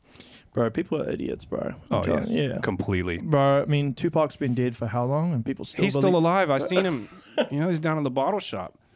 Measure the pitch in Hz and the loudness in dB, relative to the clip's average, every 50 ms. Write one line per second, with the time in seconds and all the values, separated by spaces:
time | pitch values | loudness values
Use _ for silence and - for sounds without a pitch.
0 | _ _ - - - - - - - _ - - 120 113 113 - - - 165 151 | _ _ -20 -20 -20 -20 -20 -20 -20 _ -2 0 0 0 0 -2 -4 -2 -2 -4
1 | - - - - - - 64 - - - - - - - - - - - - 104 | -2 -2 -4 -4 -4 -4 -6 -6 -8 -8 -6 -4 -4 -6 -8 -10 -6 -2 -2 0
2 | 87 90 - - - - - 156 147 131 - - - 117 98 92 - - 98 90 | 2 2 0 0 0 0 0 0 0 0 -2 -2 -2 -2 -2 -2 -2 0 0 0
3 | 90 90 85 85 - 170 151 139 139 139 139 143 - - 147 143 143 143 127 - | 0 0 -2 -4 -2 0 2 4 4 4 4 2 2 2 0 0 0 0 -4 -2
4 | - 175 160 165 156 139 - - 151 131 123 123 123 123 120 - 120 110 101 123 | -2 0 2 2 0 0 -2 -4 -2 -2 0 2 0 0 -2 -2 -6 -4 -2 -2
5 | 120 127 139 151 160 180 160 120 110 - 135 - - - - - 175 202 135 139 | -2 0 0 0 0 0 0 -2 -2 -4 -4 -6 -8 -10 -2 0 0 2 2 4
6 | 139 190 180 170 160 165 180 196 190 151 139 135 143 - 185 185 190 185 156 123 | 4 6 6 6 4 4 4 4 4 2 2 0 0 2 2 2 2 2 0 -2
7 | 104 - - - - - - - 233 - 135 143 156 185 175 156 156 165 156 156 | -6 -10 -16 -20 -20 -10 -4 -4 -2 -2 0 -2 0 0 0 0 0 0 0 0
8 | 147 135 123 139 135 160 202 202 - - - 95 90 - - _ _ _ _ | -2 -2 0 0 0 0 0 -2 -4 -6 -8 -8 -8 -10 -12 _ _ _ _